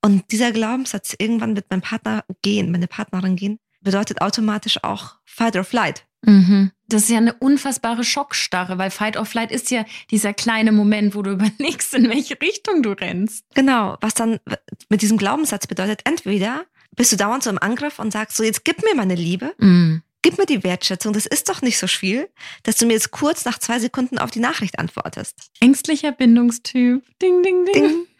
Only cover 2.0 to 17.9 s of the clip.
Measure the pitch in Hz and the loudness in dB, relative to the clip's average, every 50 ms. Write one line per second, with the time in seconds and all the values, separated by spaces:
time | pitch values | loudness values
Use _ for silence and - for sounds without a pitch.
2 | _ 220 220 214 - _ 185 _ - 196 208 208 185 170 170 175 175 170 - - | _ -4 -6 -6 -6 _ -14 _ -4 -2 -2 0 -2 -2 -2 -2 -4 -4 -6 -10
3 | 214 _ - 185 185 190 185 175 196 202 214 226 _ _ _ _ _ 196 190 196 | -10 _ -6 -4 -2 -2 -2 -2 -4 -6 -8 -8 _ _ _ _ _ -2 0 0
4 | 208 - - - - 196 - - 220 214 208 214 - 220 - 190 - - 196 202 | -2 -4 -4 -4 -4 -4 -2 -2 -2 -2 -2 -4 -4 -4 -4 -4 -4 -6 -6 -8
5 | - - - _ _ _ - - 233 233 - 180 196 - - 240 208 156 143 - | -10 -18 -20 _ _ _ -6 -2 -2 0 0 -2 -4 -2 0 0 0 0 -4 -8
6 | _ _ _ _ - 220 208 196 185 175 202 196 196 190 _ _ _ - 220 214 | _ _ _ _ 6 8 10 10 10 8 6 6 4 2 _ _ _ -2 0 0
7 | 214 - 233 226 233 233 233 _ 254 269 285 277 - 277 254 - - 226 233 226 | 2 4 4 4 4 2 2 _ 2 2 2 2 2 -4 -6 -4 -4 -4 -2 -2
8 | 240 - - 294 285 285 - - - - - 180 180 180 185 180 190 190 - - | -2 -2 -2 -2 -4 -4 -4 -6 -4 -2 -2 -2 -2 -2 -4 -4 -4 -4 -2 -4
9 | 208 214 214 - 220 - - 233 226 226 - 254 - - 254 233 220 214 - - | -4 -4 -2 -4 -6 -4 -4 -4 -4 -4 -6 -6 -4 -2 -2 -2 -2 -6 -10 -20
10 | - _ - 208 - 202 208 - - 233 226 220 220 220 220 208 208 208 208 208 | -8 _ -2 0 0 0 -2 0 0 0 2 4 4 4 4 4 4 4 2 2
11 | 208 208 196 208 202 196 202 180 214 214 214 - 294 320 - - - - - 254 | 0 -2 -2 -2 -6 -4 -2 0 0 0 0 -2 -6 -6 -4 -6 -8 -4 2 2
12 | - 240 226 285 - - 285 _ 285 349 427 427 _ - 403 330 254 214 196 - | 2 4 2 0 -2 -4 -6 _ -4 -4 -4 -4 _ -2 0 0 0 0 -2 -4
13 | 190 180 175 175 196 220 - - _ _ _ 269 269 269 262 233 208 190 - - | -6 -6 -4 -4 -4 -4 -6 -10 _ _ _ 2 2 4 2 2 0 -2 -4 -4
14 | - 220 - - 233 226 226 - _ - - - _ - - _ - _ 208 202 | -4 -4 -2 -2 -2 -2 -2 -4 _ -10 -10 -10 _ -20 -20 _ -2 _ 0 2
15 | 220 208 226 214 196 196 240 294 311 285 - 196 - - - 175 185 202 214 - | 2 2 2 2 2 0 0 0 -2 -2 -4 -6 -8 -8 -6 -4 -4 -4 -4 -4
16 | - 262 311 339 - 190 202 202 185 220 254 294 359 _ _ _ _ _ - - | -4 -4 -4 -4 -4 -2 -2 -2 -2 -2 -4 -6 -10 _ _ _ _ _ -4 0
17 | 240 - 220 185 202 208 233 269 - 233 196 - - 196 240 247 285 294 | 2 2 2 2 0 -2 -2 -2 -4 -4 -4 -2 -2 -2 -4 -4 -6 -8